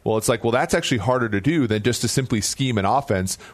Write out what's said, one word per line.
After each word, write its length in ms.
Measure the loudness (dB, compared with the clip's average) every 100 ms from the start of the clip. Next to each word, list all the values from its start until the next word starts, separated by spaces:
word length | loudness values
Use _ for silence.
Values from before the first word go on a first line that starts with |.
Well, 140 | -2 0
it's 100 | 0
like, 160 | 0
well, 80 | 0
that's 200 | 0 0
actually 240 | 0 0 0
harder 300 | 2 0 0
to 100 | 0
do 260 | 2 2 2
than 160 | 2
just 180 | 0 0
to 60 | 0
simply 320 | -2 0 -2
scheme 380 | -2 -2 0 0
an 60 |
offense 540 | 2 2 2 0 0 -6 -12